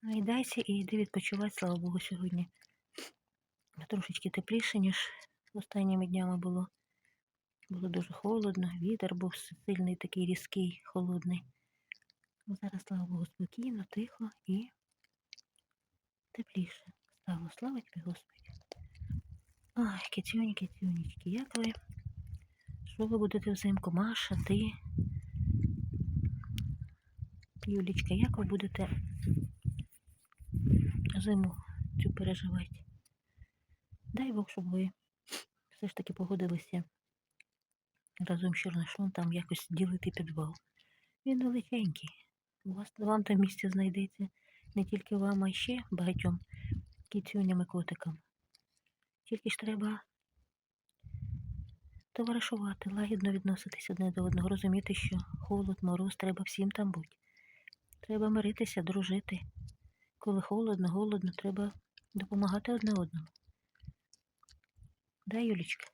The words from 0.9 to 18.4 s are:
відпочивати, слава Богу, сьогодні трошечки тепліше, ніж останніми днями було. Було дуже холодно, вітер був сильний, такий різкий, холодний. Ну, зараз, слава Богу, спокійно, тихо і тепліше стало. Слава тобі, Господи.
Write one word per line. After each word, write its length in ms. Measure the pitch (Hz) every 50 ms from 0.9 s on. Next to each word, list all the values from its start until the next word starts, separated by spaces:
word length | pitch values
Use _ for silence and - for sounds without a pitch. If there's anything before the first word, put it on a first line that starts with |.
| -
відпочивати, 580 | 214 208 196 - 196 185 - - 196 208 208 -
слава 220 | - - 180 175
Богу, 240 | 175 170 180 175 185
сьогодні 480 | - - 190 175 180 185 175 175 175 175 _ _ - _ _ _ _ _ _ - - - _ _ _ _ _ _ _ _ _ _ _ _ _ - 156 -
трошечки 420 | - 196 180 - 175 - - 190
тепліше, 480 | - - 185 - 220 233 226 - - 214
ніж 180 | 190 190 185 - - - - - - - _ _ _ _ _
останніми 520 | 208 196 _ - 202 196 190 190 185 185
днями 300 | 175 180 185 185 180 180
було. 320 | 180 175 185 180 180 185 - _ _ _ _ _ _ _ _ _ _ _ _ _ _ _ _ _ _ - _
Було 200 | 190 180 180 185
дуже 240 | 170 180 175 - 175
холодно, 600 | - - 202 220 226 214 202 190 190 185 180 175 175 170
вітер 320 | 190 226 214 - 185 185
був 200 | 180 185 185 -
сильний, 600 | - - - - - - - 196 180 185 180 180
такий 300 | 170 - 185 - 185 180
різкий, 540 | 175 185 - - - - 196 185 180 175 - -
холодний. 580 | - - 185 180 180 180 175 160 175 180 175 - - _ _ _ _ _ _ _ _ - - _ _ _ _ _ _ _ _ _
Ну, 100 | - 202 190 -
зараз, 200 | 202 - 185 -
слава 200 | - 196 185 180
Богу, 200 | 175 180 170 175
спокійно, 580 | - _ _ 185 - - - 233 262 240 214 185 -
тихо 400 | - 208 220 240 - - 226 214 - _ _
і 220 | - 185 196 226 247 _ _ _ _ _ _ _ _ _ _ _ _ - - - _ _ _ _ _ _ _ _ _ _ _ _ _ _ _ _ _ _
тепліше 520 | - 226 _ - 190 180 - - - - - - _ _ _ _ _ _
стало. 280 | - 180 165 170 165 - -
Слава 220 | - 254 277 247
тобі, 240 | - _ - 175 165
Господи. 440 | 175 170 - - _ _ _